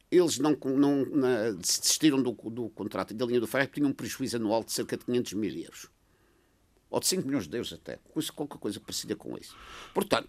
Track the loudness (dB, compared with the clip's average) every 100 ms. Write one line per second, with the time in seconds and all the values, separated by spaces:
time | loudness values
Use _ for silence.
0 | _ 4 4 4 2 2 2 4 6 4
1 | 2 2 2 2 0 -2 -2 0 2 4
2 | 4 4 2 -2 -6 -6 -6 -6 -4 -4
3 | -4 -2 2 2 2 2 0 2 0 0
4 | -6 -4 -4 -2 0 0 0 -4 -2 -4
5 | 0 0 0 -2 -2 -4 -10 -14 -20 _
6 | _ _ _ _ _ _ _ _ _ -2
7 | 0 0 0 -2 -2 -6 -6 -10 -12 -14
8 | -8 -6 -6 -6 -8 -6 -6 -6 -8 -8
9 | -6 -6 -6 -12 -12 -18 -18 -18 -6 -4
10 | 2 0